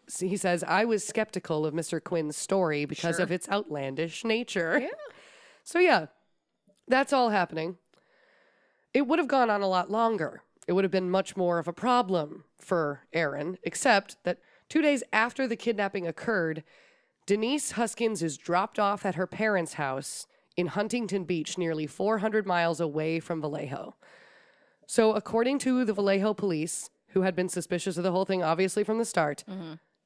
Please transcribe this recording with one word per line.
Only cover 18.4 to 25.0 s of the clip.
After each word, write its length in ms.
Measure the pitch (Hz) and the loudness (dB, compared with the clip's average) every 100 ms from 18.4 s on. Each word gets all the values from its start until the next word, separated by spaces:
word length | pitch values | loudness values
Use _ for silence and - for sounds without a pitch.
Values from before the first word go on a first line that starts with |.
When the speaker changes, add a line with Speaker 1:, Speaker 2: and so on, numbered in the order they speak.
| - 175 214 - | 0 0 0 0
Speaker 1:
off 260 | 202 208 | 0 0
at 120 | 196 165 | -2 -2
her 100 | 185 | -4
parents' 480 | 190 220 190 160 | -2 0 2 0
house 520 | - 139 135 - - - _ _ - | -2 -4 -4 -6 -10 -14 _ _ -4
in 120 | 175 | -2
Huntington 560 | 202 208 247 214 196 | -2 -2 -2 -2 -2
Beach, 340 | 165 170 156 - | -2 -4 -4 -4
nearly 280 | 165 156 151 | -2 -2 -4
four 320 | - 196 220 | -2 0 0
hundred 280 | 214 214 190 | 0 0 0
miles 340 | 175 170 160 | 2 2 0
away 400 | 165 151 160 165 | -2 -2 -2 -2
from 200 | 156 160 | -4 -4
Vallejo. 540 | 151 147 143 135 - - - - - - _ _ _ _ - | -4 -6 -6 -8 -12 -16 -20 -20 -20 -20 _ _ _ _ -2
So 260 | - | 4